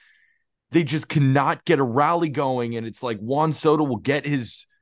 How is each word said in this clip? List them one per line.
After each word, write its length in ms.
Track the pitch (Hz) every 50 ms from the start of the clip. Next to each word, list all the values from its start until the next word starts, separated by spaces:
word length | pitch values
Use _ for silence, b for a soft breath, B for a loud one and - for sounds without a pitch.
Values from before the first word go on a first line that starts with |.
| b b b b b b b b b b b _ _ -
they 120 | - 170 170
just 240 | 120 151 151 -
cannot 560 | - - 151 139 135 135 143 135 151 165 - -
get 140 | - 165
a 60 | 139 139
rally 460 | 120 113 135 147 160 170 170 170 156
going." 460 | 123 147 143 135 131 123 120 117 117
And 120 | 113 113
it's 160 | 113 101 - -
like 160 | 120 113 95
Juan 340 | 104 113 135 147 156 160 139
Soto 300 | - - 156 151 151 156
will 140 | 139 123
get 280 | 104 82 131 139 147 135
his 400 | 147 143 135 117 95 - - - _ _ _